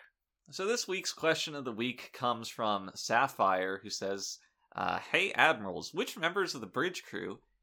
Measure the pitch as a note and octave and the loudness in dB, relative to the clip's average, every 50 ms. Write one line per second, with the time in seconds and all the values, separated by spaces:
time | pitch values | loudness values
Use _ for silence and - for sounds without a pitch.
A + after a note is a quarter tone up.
0 | - - _ _ _ _ _ _ _ - C#3 - F#3+ G#3+ A#3+ A#3+ - - F#3 F#3+ | -16 -20 _ _ _ _ _ _ _ -12 -8 -4 -2 0 0 0 -2 -2 -4 -4
1 | - - - - D#3 D#3+ D#3 D#3 - E3 D3 C#3+ B2+ B2+ A2 G#2 A#2+ B2+ A#2+ - | -2 -4 -4 2 2 2 4 2 0 -4 -6 -6 -6 -4 -2 0 0 -2 -2 -4
2 | - - - - B2+ B2 A#2 A2+ A2+ - - - A#2 G#2+ G#2 G2 F#2+ F2+ - - | -10 -14 -6 0 0 2 2 0 -4 -8 -4 -2 0 2 2 0 -2 -6 -8 -8
3 | - - A2+ A#2+ C3+ C3 - - G#2 F#2+ F#2 F#2 F#2+ F#2+ F#2+ F#2+ - G2+ - - | 0 2 4 4 4 4 4 4 4 6 6 4 2 0 -2 -4 -6 -8 -6 -4
4 | G2+ G2 G2+ G2 F#2+ - - - _ _ _ _ _ _ - - - F2 F2 - | -2 -2 -2 -4 -4 -8 -8 -10 _ _ _ _ _ _ -6 -2 0 0 0 -2
5 | - - - E3 F#3+ - - A#2+ C3+ D#3 D#3+ A2 G#2 F#2+ F2 - D3 - D3+ F3 | 0 0 2 2 2 2 4 6 6 6 6 2 -2 -6 -6 -6 -8 -6 -4 -4
6 | C4 - - G#3 D#3+ E3+ F3+ G3+ F#3 D#3 - C3 A2 F2+ - B2 D#3+ F#3 F3+ - | -4 -4 -4 -2 -2 0 0 0 -2 -2 -4 -6 -8 -4 -2 -2 -2 0 -2 -6
7 | - - - F#2 F#2 F#2+ G#2 - _ _ _ _ | -8 -8 -6 -6 -6 -6 -8 -10 _ _ _ _